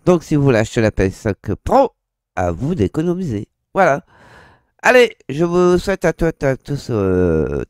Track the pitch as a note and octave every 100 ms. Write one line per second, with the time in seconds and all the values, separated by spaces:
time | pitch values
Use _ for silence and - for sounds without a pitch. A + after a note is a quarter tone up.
0 | E3+ F3+ - D3+ C#3 A2+ A2 - A2 -
1 | F#2+ - A2 F#2+ - F2+ - A#3 C#4 _
2 | _ _ _ - F2+ E2+ C3+ F#3 F#3 -
3 | E3+ F3 F3+ G#2 - _ _ F#3+ F3 C#3
4 | - _ - - - _ _ - A3+ B3
5 | A#3+ - - C#3 E3+ F3 F3+ F3+ - F#3+
6 | E3 - E3 - C3+ C3 - C#3+ - A2
7 | F#2+ F2+ F2+ D#2+ C2+ C#2+